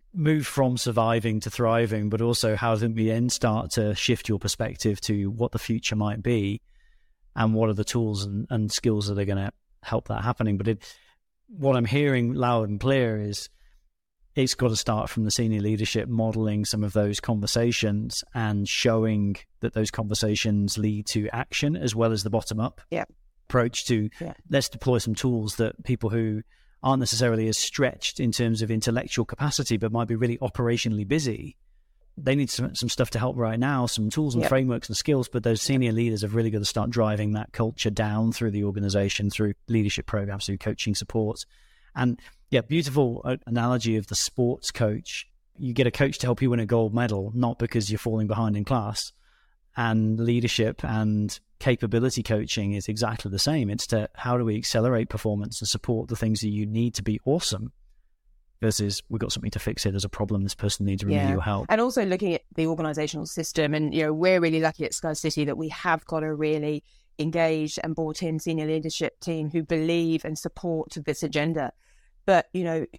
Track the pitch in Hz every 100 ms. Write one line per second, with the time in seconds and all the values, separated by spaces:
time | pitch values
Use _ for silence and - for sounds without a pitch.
0 | _ 190 151 156 135 - 131 123 123 113
1 | 113 117 113 107 104 - 117 117 117 107
2 | 104 107 117 117 113 107 120 110 117 110
3 | 110 113 123 - 117 107 - - 104 104
4 | - 117 - 104 101 - 110 - 110 101
5 | - 104 98 113 120 113 - 113 - 107
6 | 104 107 120 117 98 107 - _ - -
7 | _ _ _ - 113 110 110 104 107 123
8 | 110 104 104 101 - 117 107 - 120 107
9 | 101 101 98 98 98 - _ _ - -
10 | - 107 110 120 110 98 101 107 - -
11 | _ _ _ _ _ 196 139 127 117 139
12 | 147 131 120 131 123 120 107 101 127 135
13 | 120 107 104 104 - - - - _ _
14 | _ _ _ - 131 - 127 110 - 107
15 | - - 107 - 113 107 104 107 110 113
16 | 127 113 113 110 110 104 104 107 104 107
17 | 104 101 - 110 104 117 120 117 107 104
18 | 117 - - 123 110 101 101 - 123 113
19 | 110 107 101 98 - _ 117 113 107 -
20 | 104 107 107 107 110 104 101 - 107 104
21 | 101 110 107 117 135 - 147 175 123 110
22 | 113 110 104 110 - 107 120 - - 170
23 | - - _ _ _ 127 120 - - 117
24 | 107 - 170 - - 139 - - 131 120
25 | 113 107 131 120 104 - 113 - - 123
26 | 110 113 113 107 - _ _ _ 131 135
27 | 123 113 120 113 110 107 - - 127 -
28 | - - 123 110 117 113 110 110 120 117
29 | - - 110 - 147 - 135 110 110 117
30 | 113 113 120 120 127 - 120 120 113 107
31 | 98 151 139 107 143 - _ _ _ _
32 | _ - 131 139 131 - 127 - 120 -
33 | 123 113 127 135 113 113 131 139 120 -
34 | 107 156 151 120 - 135 131 117 - 107
35 | - 139 120 123 117 110 - 135 123 113
36 | 117 107 104 113 113 104 104 - 113 117
37 | 107 107 107 107 - - 113 - 113 101
38 | 107 107 113 113 117 104 101 101 101 101
39 | 98 - 101 - 104 - - 113 104 -
40 | - 104 98 98 - 98 107 107 - 101
41 | 98 113 107 - - - - _ _ -
42 | 127 120 - - _ 127 113 160 143 139
43 | 127 120 120 127 - 117 120 123 117 110
44 | 104 - - - 120 131 - - 110 107
45 | - - - _ _ - 127 120 123 -
46 | 143 147 123 120 131 120 107 117 110 113
47 | 120 101 98 120 120 107 117 120 98 107
48 | 120 110 107 107 110 104 101 131 104 104
49 | - - _ _ _ _ _ - 117 110
50 | 110 110 117 120 117 - 110 - - 110
51 | 107 107 104 - - _ 135 120 113 117
52 | 123 120 107 107 120 - 101 101 - 104
53 | 113 110 104 98 - 156 107 107 - 113
54 | 107 - 123 123 113 107 117 117 120 120
55 | 110 104 110 104 101 - 107 - - 113
56 | - 113 113 107 107 104 107 110 120 -
57 | 101 107 - 160 - 101 117 - _ _
58 | _ _ _ _ _ _ 110 107 101 98
59 | - 113 113 - 110 104 - 101 104 95
60 | 98 - 101 104 98 - 104 - 101 95
61 | 98 98 98 95 101 101 - 220 247 247
62 | 196 180 196 165 - - 160 160 156 147
63 | 151 151 156 - 156 - 147 151 151 156
64 | 151 156 180 185 170 160 160 156 151 -
65 | 165 151 160 151 147 - 160 - 180 160
66 | - 160 156 151 151 156 151 151 - _
67 | _ - 156 165 165 156 151 - 165 160
68 | 156 156 170 160 170 160 151 160 156 -
69 | 160 - - 160 151 165 151 165 160 170
70 | 165 160 156 156 160 - 175 160 - -
71 | 147 143 151 147 151 160 135 - _ _
72 | _ _ - 180 - 185 170 160 -